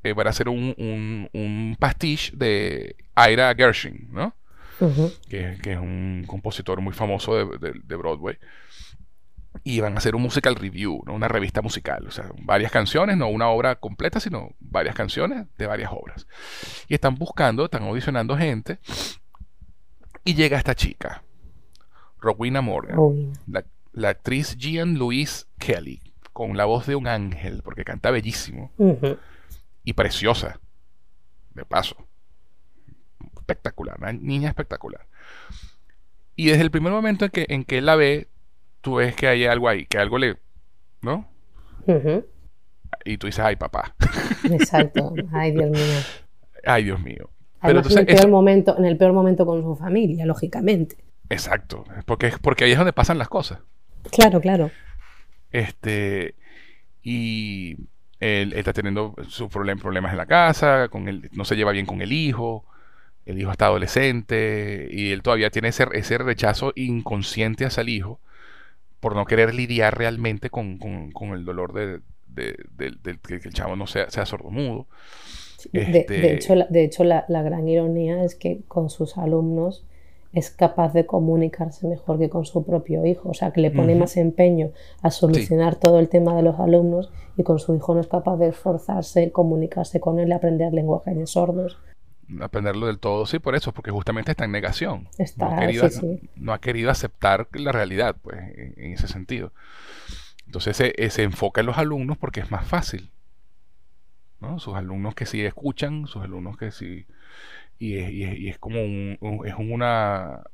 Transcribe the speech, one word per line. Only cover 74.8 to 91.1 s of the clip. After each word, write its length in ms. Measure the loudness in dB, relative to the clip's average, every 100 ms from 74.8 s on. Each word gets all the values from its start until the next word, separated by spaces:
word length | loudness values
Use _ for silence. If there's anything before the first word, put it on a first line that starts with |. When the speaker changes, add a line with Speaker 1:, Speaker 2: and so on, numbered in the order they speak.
| -10 -18 -20 -18 -16 -16 -16 -18
Speaker 2:
Sí, 120 | -4
de, 60 | -2
Speaker 1:
Este 340 | 4 4 4
Speaker 2:
de 180 | 2 4
hecho, 220 | 2 4 4
la, 100 | 6
de 180 | 4
hecho 200 | 2 4
la, 200 | 4 4 2
la 140 | -2
gran 260 | 0 -2 2
ironía 560 | 2 2 0 0 0
es 100 | -2
que 280 | -2 -6 -6 -4
con 240 | -2 -2
sus 260 | -4 -6 -2
alumnos 720 | 0 2 2 0 -2 -4 -16 -20 -20 -20 -4
es 180 | -4 -4
capaz 420 | 2 2 4 4
de 140 | 4 2
comunicarse 800 | 2 4 4 2 -2 -6 -4 -4
mejor 320 | -4 -2 0
que 100 | 0
con 140 | 0 -2
su 180 | -2
propio 400 | 0 -2 0 0 2
hijo, 220 | 0 -4
o 40 |
sea, 180 | -4 0
que 80 | 4
le 100 | 4
pone 220 | 6 6
Speaker 1:
Ujú. 20 |
Speaker 2:
más 220 | 6 4 4
empeño 540 | 2 6 6 6 0 -6 -18 0
a 80 | 0 4 4
Speaker 1:
Sí. 40 | 6
Speaker 2:
solucionar 320 | 4 4 4 6
todo 220 | 8 8
el 80 | 8
tema 260 | 6 6
de 80 | 6
los 160 | 4 4
alumnos 540 | 6 6 6 2 -4 -12 -10 -2
y 60 |
con 140 | 2 2
su 140 | 4 0
hijo 180 | 2
no 60 | 0
es 60 | 2
capaz 280 | 0 0 2
de 100 | 2
esforzarse, 840 | 2 -2 -2 -2 -4 0 2 2
comunicarse 680 | 4 4 2 -2 -4 -2 -2
con 180 | 0 0
él, 140 | 2
aprender 400 | 2 2 2 2
lenguaje 420 | 0 0 0 -2